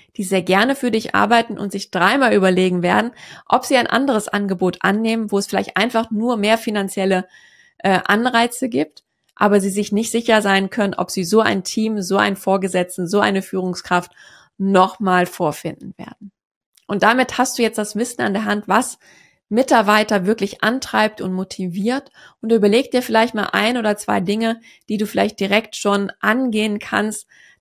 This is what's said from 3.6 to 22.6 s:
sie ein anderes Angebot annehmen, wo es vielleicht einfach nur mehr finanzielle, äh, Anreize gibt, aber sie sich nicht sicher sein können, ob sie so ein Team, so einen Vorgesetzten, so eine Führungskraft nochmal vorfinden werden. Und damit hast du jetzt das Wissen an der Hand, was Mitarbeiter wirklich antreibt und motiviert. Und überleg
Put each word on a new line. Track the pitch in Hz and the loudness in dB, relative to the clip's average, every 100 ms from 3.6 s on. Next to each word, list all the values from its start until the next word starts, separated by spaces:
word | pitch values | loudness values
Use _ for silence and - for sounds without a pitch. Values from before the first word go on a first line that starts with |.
sie | - 254 | 2 0
ein | - | 2
anderes | 233 277 214 - | 0 2 0 -2
Angebot | 202 202 180 185 - | -4 -2 -2 -2 -2
annehmen, | 196 208 226 226 208 | -6 -4 -2 -2 -2
wo | 202 | -4
es | 202 | -2
vielleicht | 190 202 - | -4 -2 -2
einfach | 233 226 226 | -2 -2 -2
nur | 214 240 220 | -2 -2 0
mehr | 208 226 | 2 0
finanzielle, | 226 208 196 202 190 185 - - - _ _ - | 0 -4 -4 -2 0 0 -4 -14 -20 _ _ -4
äh, | 196 185 | 0 0
Anreize | - 208 247 233 240 - 254 | 2 0 2 2 0 -2 -4
gibt, | 254 311 _ _ _ _ - | -2 -4 _ _ _ _ 0
aber | 202 202 | 2 4
sie | 196 | 2
sich | 196 202 | -2 -2
nicht | 202 226 | -2 -2
sicher | 233 233 214 | -2 2 2
sein | 202 196 196 | 4 2 0
können, | - 202 | -2 -2
ob | - 180 | -2 -4
sie | 190 | -4
so | 170 214 | 2 4
ein | 220 196 | 4 0
Team, | - 220 220 214 | -4 -4 -2 -2
so | 180 196 | -2 0
einen | 208 196 | 0 0
Vorgesetzten, | 190 190 185 180 180 - 175 | -2 0 0 -2 -4 -6 -2
so | 202 | 0
eine | 202 196 | 2 0
Führungskraft | 190 190 185 175 - 180 - _ - - _ - | -4 -4 -4 -6 -2 -2 -4 _ -20 -20 _ -4
nochmal | 196 190 190 - 196 180 180 | 2 4 4 0 0 2 0
vorfinden | - 160 - 165 - - - | -2 -2 -2 -8 -12 -16 -16
werden. | - - 202 _ _ _ _ _ - | -18 -18 -20 _ _ _ _ _ -6
Und | 202 | 0
damit | 208 254 247 - | 2 2 0 0
hast | 247 - | -2 0
du | |
jetzt | 220 226 | -2 -2
das | 208 202 | -4 -4
Wissen | 240 - | -4 -4
an | 220 | -2
der | 196 | -2
Hand, | 208 208 190 | -2 -4 0
was | 214 262 - _ _ _ _ - | 0 0 -8 _ _ _ _ -4
Mitarbeiter | 214 262 247 202 214 214 202 185 | 0 4 4 4 4 2 0 0
wirklich | 220 190 - | 0 -2 -2
antreibt | 214 262 - 214 214 214 | -2 -2 -2 0 0 -2
und | 185 | -6
motiviert. | 185 190 - 185 185 220 269 - _ - _ | -4 -6 -6 -6 -4 -2 -2 -6 _ -20 _
Und | 226 | 0
überleg | 226 | 4